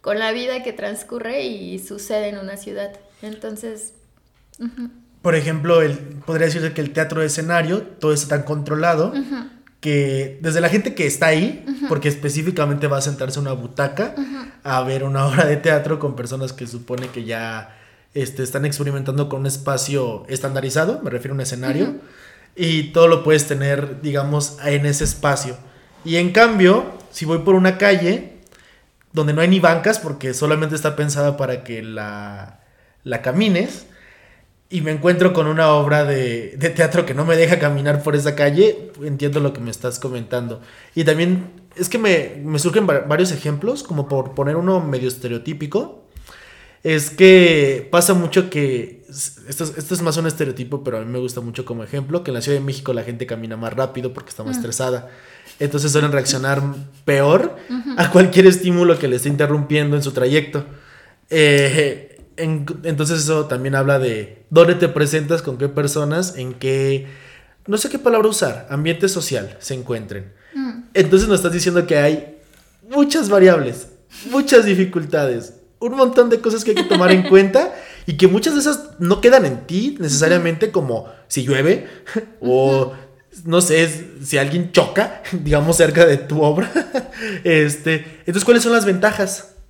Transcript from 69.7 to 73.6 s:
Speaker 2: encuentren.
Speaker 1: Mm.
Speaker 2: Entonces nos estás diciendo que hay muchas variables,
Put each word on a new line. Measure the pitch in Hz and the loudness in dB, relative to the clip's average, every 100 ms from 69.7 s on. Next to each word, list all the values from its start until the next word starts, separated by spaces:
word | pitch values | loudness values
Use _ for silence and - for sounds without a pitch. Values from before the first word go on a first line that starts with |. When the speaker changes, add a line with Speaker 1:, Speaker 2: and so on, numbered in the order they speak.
Speaker 2:
encuentren. | 131 123 117 104 101 95 _ _ | -10 -6 -8 -8 -12 -14 _ _
Speaker 1:
Mm. | 277 262 233 - | -10 -8 -10 -6
Speaker 2:
Entonces | - 160 190 214 | 0 4 4 4
nos | 190 | 2
estás | 180 | 2
diciendo | 175 180 175 175 | 0 0 0 2
que | 156 | 2
hay | 147 156 - - _ _ _ _ 208 | 2 0 -6 -20 _ _ _ _ -4
muchas | 269 285 330 220 | 2 2 2 2
variables, | 202 185 170 | 6 8 6